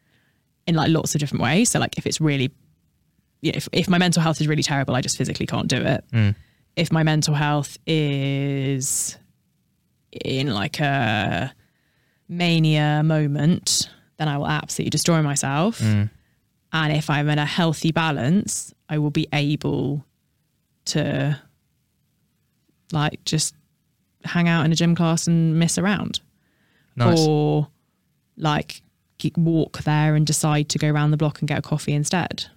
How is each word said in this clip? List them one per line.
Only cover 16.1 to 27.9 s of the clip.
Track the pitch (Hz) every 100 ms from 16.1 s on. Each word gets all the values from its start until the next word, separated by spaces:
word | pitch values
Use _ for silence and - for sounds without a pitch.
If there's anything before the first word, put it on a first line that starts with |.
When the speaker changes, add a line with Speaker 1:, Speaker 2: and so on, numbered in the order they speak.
| - _ _ _ _ _
Speaker 1:
And | 160 151
if | 151 151
I'm | 143 147
in | 147
a | 147
healthy | - 165 151 165
balance, | 160 160 143 120 185 - - - - -
I | 151
will | 151
be | 143 151
able | 147 143 147 139 147 - 147 - _ _ _ _ _ _ _ -
to, | 156 147 143 139 147 - _ _ _ _ _ _ _ _ _ _ _ _ _ -
like, | 160 147 - -
just | 156 - - _ _ _ _ _ _
hang | - 175 170
out | 170 156
in |
a | 165
gym | 170 170
class | 165 165 -
and | 170 165 160
miss | 165 -
around. | 180 208 - - _ _ _ _ _ _ _ -
Speaker 2:
Nice. | 120 165 156
Speaker 1:
Or, | 151 151 151 147 _ _